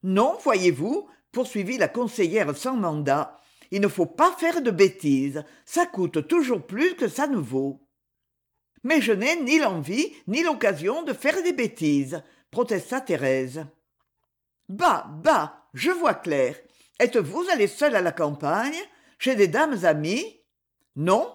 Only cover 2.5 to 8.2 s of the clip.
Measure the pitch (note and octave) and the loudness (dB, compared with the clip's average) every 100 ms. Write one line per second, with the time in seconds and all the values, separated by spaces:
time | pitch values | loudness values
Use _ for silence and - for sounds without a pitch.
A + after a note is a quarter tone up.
2.5 | C#3+ B3+ C4 F#3 D3+ C#3 C#3 - - _ | -2 -4 -2 -2 -2 0 0 -2 -12 _
3.5 | _ _ G3 G3+ G3+ E3 - E4 F4 E4 | _ _ 0 0 0 -4 2 2 2 0
4.5 | E4+ B3 F3+ G3 - D3+ C3+ C#3 C#3 D3+ | 2 0 4 4 4 0 0 0 -6 -12
5.5 | _ - - F4 - F3+ D#3+ - E4+ C4 | _ -6 -2 -2 0 -2 -2 0 0 0
6.5 | A3 C#3+ G3 E4+ F4 B3 - C#4+ B3 B2+ | -2 -4 -2 -2 0 -4 -2 -2 -2 -2
7.5 | C3 C#3 C3+ _ _ _ _ | -2 -4 -6 _ _ _ _